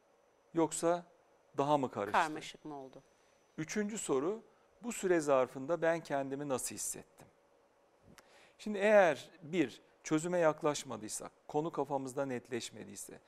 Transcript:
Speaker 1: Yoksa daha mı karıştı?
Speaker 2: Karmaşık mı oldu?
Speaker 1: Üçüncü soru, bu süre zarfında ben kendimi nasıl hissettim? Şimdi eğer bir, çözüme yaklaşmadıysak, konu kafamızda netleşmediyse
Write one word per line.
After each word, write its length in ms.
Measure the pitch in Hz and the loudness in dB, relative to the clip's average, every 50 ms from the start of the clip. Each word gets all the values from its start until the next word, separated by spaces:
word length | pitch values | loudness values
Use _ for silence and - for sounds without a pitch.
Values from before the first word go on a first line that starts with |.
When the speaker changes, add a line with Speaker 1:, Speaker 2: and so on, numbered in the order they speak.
| _ _ _ _ _ _ _ _ _ _ - | _ _ _ _ _ _ _ _ _ _ 2
Speaker 1:
Yoksa 520 | 165 160 156 - - 170 165 175 175 175 - _ _ _ _ _ _ _ _ - | 2 2 2 2 0 2 2 2 2 -2 -10 _ _ _ _ _ _ _ _ -2
daha 200 | - 139 147 151 | 0 4 4 4
mı 140 | 143 131 117 | 4 2 0
karıştı? 280 | - 113 101 104 - 196 | -2 -4 -2 0 2 2
Speaker 2:
Karmaşık 460 | 170 156 156 156 - - - - - | 2 2 -2 -6 -10 -12 -14 -14 -14
mı 100 | 156 147 139 | -14 -12 -12
oldu? 240 | 131 131 - 135 - _ _ _ _ _ _ _ _ _ _ | -14 -16 -18 -20 -20 _ _ _ _ _ _ _ _ _ _
Speaker 1:
Üçüncü 400 | - 156 - - 220 208 208 226 | -10 -8 -4 -2 -2 -2 -2 -4
soru, 440 | 196 - - 143 131 143 180 214 226 - _ _ _ _ _ _ _ - | -6 -2 2 2 2 2 0 -2 -4 -10 _ _ _ _ _ _ _ -10
bu 80 | 240 | -10
süre 280 | 214 - - 185 180 165 | -8 -2 2 2 4 4
zarfında 600 | 147 147 135 131 127 117 - 135 131 143 175 160 | 4 4 4 4 4 2 -2 -8 -4 -4 -2 0
ben 180 | 165 165 170 165 | 2 0 0 0
kendimi 500 | 156 - 147 139 139 135 139 139 147 143 | -2 -4 -4 -4 -2 -4 -6 -6 -4 -4
nasıl 260 | 131 117 - - 104 | -2 -2 -2 -6 -8
hissettim? 520 | 98 - - - - - - _ - - - _ _ _ _ _ _ _ _ _ _ _ _ _ _ _ - - - - _ - - - _ _ | -6 -8 -8 -8 -10 -14 -18 _ -20 -20 -20 _ _ _ _ _ _ _ _ _ _ _ _ _ _ _ -20 -20 -20 -20 _ -20 -20 -20 _ _
Şimdi 200 | _ - 214 208 | _ -8 -6 -2
eğer 520 | 190 196 214 214 208 185 165 139 120 - - - - 160 | 2 4 8 8 8 8 8 4 0 -6 -14 -20 -18 -12
bir, 380 | 139 175 180 143 113 - - - _ _ _ - | -4 0 0 0 0 -2 -10 -20 _ _ _ -2
çözüme 340 | - 156 156 160 175 180 | 0 0 0 0 0 2
yaklaşmadıysak, 920 | 175 165 156 151 - 160 151 143 - - 135 117 104 107 - - - 131 131 - _ _ | 4 4 4 4 2 0 0 0 0 -4 -8 -10 -10 -8 -10 -10 -10 -10 -12 -16 _ _
konu 240 | - - 151 156 165 | -4 -4 -2 -2 -2
kafamızda 540 | - 151 139 135 143 135 135 131 123 143 139 | -2 -4 -2 -2 -2 -2 -4 -4 -4 -4 -2
netleşmediyse 960 | 135 127 120 - - 123 117 - - 117 107 98 98 101 - - - - - - | -2 -4 -6 -6 -6 -6 -6 -6 -8 -12 -14 -16 -14 -14 -14 -14 -16 -16 -20 -20